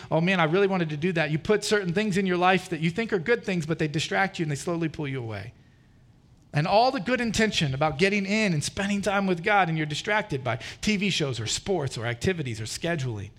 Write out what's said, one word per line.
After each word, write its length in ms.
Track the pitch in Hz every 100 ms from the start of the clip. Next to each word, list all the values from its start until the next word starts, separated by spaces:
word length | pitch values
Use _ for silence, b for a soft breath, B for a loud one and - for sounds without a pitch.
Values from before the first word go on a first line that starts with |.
| -
Oh 100 | 156
man, 180 | 170 190
I 40 |
really 240 | 156 185 196
wanted 240 | 185 165
to 60 | 151
do 140 | 180
that." 180 | 170 151
You 80 | 151
put 240 | - 208
certain 280 | 208 208 185
things 260 | 170 220 185
in 100 | 190
your 100 | 180
life 320 | 180 190 -
that 120 | 160
you 100 | 165
think 200 | 170 226
are 40 | 196
good 260 | 151 240
things, 220 | - 180 156
but 140 | 165
they 80 | 156
distract 500 | 151 - 196 190 -
you 60 |
and 80 | 156
they 40 | 139
slowly 340 | - 170 160
pull 180 | - 143
you 120 | 135
away. 340 | 113 104 110 b b b b b b b - - -
And 140 | 147 175
all 240 | 202 254
the 100 | 262
good 220 | 185 247
intention 540 | 233 190 220 - 151 131
about 240 | 156 143
getting 260 | 196 202 190
in 280 | 214 214
and 100 | 156
spending 400 | - - 196 202
time 240 | 202 196 196
with 160 | 175
God, 260 | 190 208 180
and 80 | 160
you're 80 | 151
distracted 580 | 147 - 214 208 139
by 140 | 127 117 B B
T 160 | - 208
V 140 | 180
shows 280 | - 143 113
or 60 | 110
sports 500 | - - 180 135 -
or 120 | 113
activities 520 | 117 190 175 135 110
or 40 |
scheduling. 640 | 107 - 165 170 131 107 98